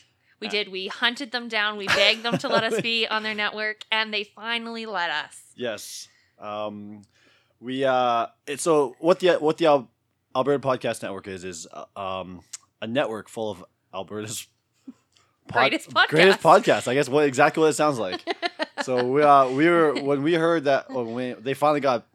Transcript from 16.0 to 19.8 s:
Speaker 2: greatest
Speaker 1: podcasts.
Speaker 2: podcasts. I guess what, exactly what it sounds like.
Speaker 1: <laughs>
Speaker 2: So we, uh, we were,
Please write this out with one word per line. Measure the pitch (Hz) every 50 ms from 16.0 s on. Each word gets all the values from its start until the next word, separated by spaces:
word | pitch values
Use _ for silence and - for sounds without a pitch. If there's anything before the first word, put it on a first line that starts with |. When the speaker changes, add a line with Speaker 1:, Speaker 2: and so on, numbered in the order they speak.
| 381 -
Speaker 2:
greatest | 147 156 185 196 190 -
Speaker 1:
podcasts. | - 165 175 - -
Speaker 2:
podcasts. | 156 123 104 - 123
I | 127
guess | 143 143
what, | 123 131 151 151
exactly | 143 127 131 147 156 151 165
what | 160 156
it | 143
sounds | - 151 151 139
like. | 113 101 90 90 - -
Speaker 1:
<laughs> | 330 339 - 339 349 - - - - _ - -
Speaker 2:
So | 135 127 123 123
we, | 123 131 147
uh, | 151 143 143 139 135 127
we | 131 139 156
were, | 175 175 170